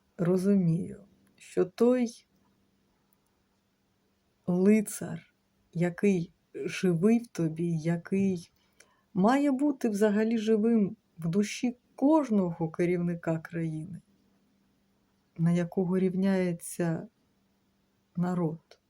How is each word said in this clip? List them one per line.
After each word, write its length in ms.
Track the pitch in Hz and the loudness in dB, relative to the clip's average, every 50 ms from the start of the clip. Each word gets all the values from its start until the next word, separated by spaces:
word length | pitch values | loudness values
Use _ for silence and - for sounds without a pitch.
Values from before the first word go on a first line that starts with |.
| _ _ _ - | _ _ _ -4
розумію, 840 | 175 170 185 185 185 202 202 196 180 165 160 175 180 - - - - _ _ _ _ _ _ | -2 0 0 0 2 2 2 2 2 2 0 -2 -4 -8 -12 -16 -20 _ _ _ _ _ _
що 300 | _ - - - 185 180 | _ -20 -8 -2 -2 -2
той 600 | 175 - - 233 240 254 254 240 226 - - _ _ _ _ _ _ _ _ _ _ _ _ _ _ _ _ _ _ _ _ _ _ _ _ _ _ _ _ _ _ _ _ _ _ _ _ _ _ _ _ _ _ _ _ - | -2 0 0 2 2 4 2 0 -4 -6 -12 _ _ _ _ _ _ _ _ _ _ _ _ _ _ _ _ _ _ _ _ _ _ _ _ _ _ _ _ _ _ _ _ _ _ _ _ _ _ _ _ _ _ _ _ -6
лицар, 880 | - 175 180 185 202 214 220 208 - - - 175 175 165 165 - _ _ _ _ _ _ _ _ _ - | -2 0 2 4 6 4 4 2 -2 -8 -12 -10 -10 -10 -12 -14 _ _ _ _ _ _ _ _ _ -4
який 600 | 165 175 180 175 - - 202 190 180 170 - _ _ _ _ - | -2 -2 -2 -2 2 2 2 2 2 0 -4 _ _ _ _ -12
живий 640 | 143 135 - - - - 185 170 160 180 214 233 233 | -10 -8 -8 -6 -2 0 0 2 2 2 2 2 2
в 80 | 233 - | 0 -4
тобі, 500 | - - 165 156 160 160 175 170 165 156 | -6 -4 -4 -4 -2 -4 -4 -2 -2 -2
який 720 | 151 170 170 170 170 - 190 196 196 196 185 170 175 - _ _ _ _ _ _ - _ _ _ _ _ - | -2 -2 -2 -2 -4 -4 -2 0 0 0 -2 -2 -8 -14 _ _ _ _ _ _ -20 _ _ _ _ _ -2
має 380 | 185 185 220 262 285 285 294 | 2 4 4 4 4 2 2
бути 380 | 262 254 294 294 269 - - 233 | 0 2 0 -2 -2 0 -2 -2
взагалі 480 | 208 196 214 214 202 208 220 226 233 226 | 0 2 2 2 2 2 0 0 0 -2
живим 600 | 208 220 226 208 214 226 233 220 202 180 220 _ _ _ _ - | 0 2 2 2 4 2 4 4 2 0 -2 _ _ _ _ -10
в 100 | 156 170 | -6 -2
душі 500 | 165 202 208 - - - - 247 247 _ _ _ _ | 0 0 0 -2 -2 -4 -4 -4 -6 _ _ _ _
кожного 720 | - 269 285 320 320 277 262 220 196 185 175 165 - 165 160 | 0 2 4 4 4 2 2 0 0 0 0 -2 -4 -4 -6
керівника 720 | 160 - 175 175 180 175 175 175 175 170 - 170 160 160 | -2 -2 0 0 0 0 -2 -4 -4 -4 -4 -4 -4 -4
країни, 600 | 160 - 170 170 165 160 156 156 156 - 165 - _ _ _ _ _ _ _ _ _ _ _ _ _ _ _ _ _ _ _ _ _ _ _ _ _ _ _ - | -4 -8 -8 -6 -6 -4 -6 -8 -10 -10 -12 -16 _ _ _ _ _ _ _ _ _ _ _ _ _ _ _ _ _ _ _ _ _ _ _ _ _ _ _ -2
на 140 | 165 170 | 0 2
якого 480 | 175 175 175 170 - 196 185 170 185 185 | 2 2 0 -2 -2 -4 -2 0 0 0
рівняється 1080 | 190 185 180 185 190 196 190 185 185 180 175 170 - - - - 175 170 160 - 190 - _ _ _ _ _ _ _ _ _ _ _ _ _ _ _ _ _ _ _ _ - | 0 0 0 0 0 0 2 2 0 -2 -4 -6 -8 -14 -8 -4 -4 -2 -2 -4 -6 -12 _ _ _ _ _ _ _ _ _ _ _ _ _ _ _ _ _ _ _ _ -6
народ 640 | 175 170 180 180 175 175 156 165 165 _ _ - _ _ _ | -4 -4 -2 -2 0 -2 -2 -4 -6 _ _ -20 _ _ _